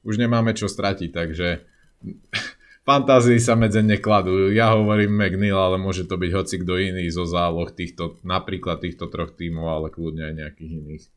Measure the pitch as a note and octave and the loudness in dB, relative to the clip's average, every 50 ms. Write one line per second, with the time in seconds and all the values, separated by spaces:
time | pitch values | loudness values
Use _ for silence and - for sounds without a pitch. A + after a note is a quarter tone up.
0 | _ A2 G#2+ G#2+ A#2+ A#2 A#2+ A#2 A2+ A2+ G#2+ - G#2+ F#2+ - - G2 G2 F#2+ - | _ -4 -2 0 0 2 2 2 2 0 0 -2 -4 -6 -4 -4 -4 -4 -2 -4
1 | F2+ E2+ E2+ E2+ E2+ D#2+ D#2+ E2 F2+ F2 E2+ D#2+ - _ _ _ _ _ _ _ | -6 -8 -4 -4 -6 -4 -4 -2 -2 -2 -2 -4 -8 _ _ _ _ _ _ _
2 | - - - - _ _ - - - - - _ _ _ - _ _ - C#3 C#3 | -16 -16 -16 -16 _ _ -10 -10 -10 -10 -14 _ _ _ -20 _ _ 2 2 4
3 | C3 C3+ C3 B2+ A#2 B2 A#2+ A#2 A#2 B2 A#2 A2+ A2+ G#2+ G2 A2 G#2+ G#2+ G#2+ G2+ | 6 6 6 6 8 6 6 6 4 4 4 4 4 2 4 2 4 4 2 2
4 | - G#2 G#2+ G2+ F#2 F#2 F#2 F#2+ F#2+ G2 G2+ A2 A2+ A2 A2 G#2+ G#2+ G#2 G#2+ G#2 | 2 2 2 2 4 2 2 2 2 4 4 4 4 4 4 4 4 4 4 4
5 | G#2 G2+ G#2 G#2 G#2 F#2+ F2 F#2+ G2+ G2+ G2 F#2+ F#2+ F#2 F#2 F#2 F#2+ G2 F#2 F#2 | 4 2 2 2 2 0 0 0 2 2 4 4 4 2 2 0 0 -2 -2 -4
6 | F2+ E2+ F#2+ F2+ F2+ F2 F2 G2 F#2 - - F2 F2+ F2 F2+ F2+ F#2+ F#2+ F#2 F#2 | -4 -6 -4 -2 -2 0 0 -2 -2 -2 -4 -6 -4 -2 -2 -2 -2 -2 -2 -4
7 | F2 E2+ E2 F2 F2+ E2+ F2 F2 F2 E2+ E2 E2+ E2+ - - - F2 E2+ - - | -4 -4 -4 -4 -4 -2 -2 0 0 0 0 -2 -4 -6 -6 -10 -10 -10 -8 -8
8 | F2 E2 - _ - F2+ F2+ F#2+ - - F#2 F2 - F2+ E2+ D#2+ - F2+ E2 - | -8 -8 -8 _ -6 -4 -4 -4 -4 -4 -8 -6 -4 -6 -6 -4 -6 -10 -8 -8
9 | F2 - - E2 E2 C#2+ - _ E2+ E2+ E2 D#2+ E2 E2 D#2+ D#2 D#2 D#2 - - | -12 -10 -8 -8 -8 -8 -8 _ -8 -8 -6 -6 -4 -4 -4 -4 -6 -6 -8 -8
10 | E2 D#2+ D#2 D#2+ D#2 D#2 D#2 D#2 D#2 D2+ D2 _ E2 D#2+ E2 D#2+ D2+ D2 D#2 D#2 | -8 -8 -8 -8 -10 -10 -10 -10 -12 -14 -16 _ -14 -12 -12 -12 -12 -14 -16 -16
11 | - _ _ | -18 _ _